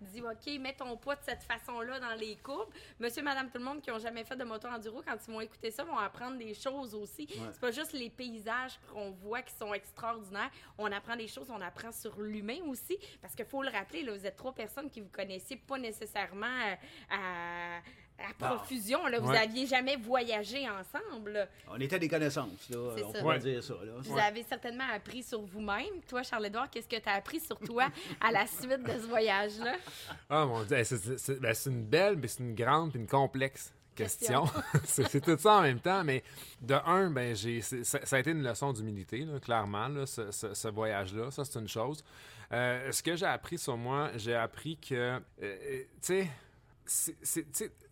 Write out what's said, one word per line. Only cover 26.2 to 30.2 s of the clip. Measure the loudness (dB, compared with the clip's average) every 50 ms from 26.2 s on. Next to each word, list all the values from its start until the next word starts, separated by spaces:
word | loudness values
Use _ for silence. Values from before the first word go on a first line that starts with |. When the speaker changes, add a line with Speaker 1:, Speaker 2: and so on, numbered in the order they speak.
| -4
Speaker 1:
Charles-Édouard, | -2 -2 -2 -2 -2 -2 -2 -2 -2
qu'est-ce | -4 -10 -6 -4
que | -4 -2
t'as | 2 2 2
appris | 2 0 -2 -4 -4
sur | -4 -4 -8 -6
toi | -6 -2 4 4 4 4 4 -4 -8 -8 -2 2
à | 4 6
la | 6 6 4 4
suite | 0 -6 0 2 2 2 2
de | -2
ce | -2 -2 -2 2
voyage-là ? | 4 4 6 6 6 4 4 2 -2 -2 -2 -2 -2 -2 -4 -10 -12 -12 -12 -12 -12 -12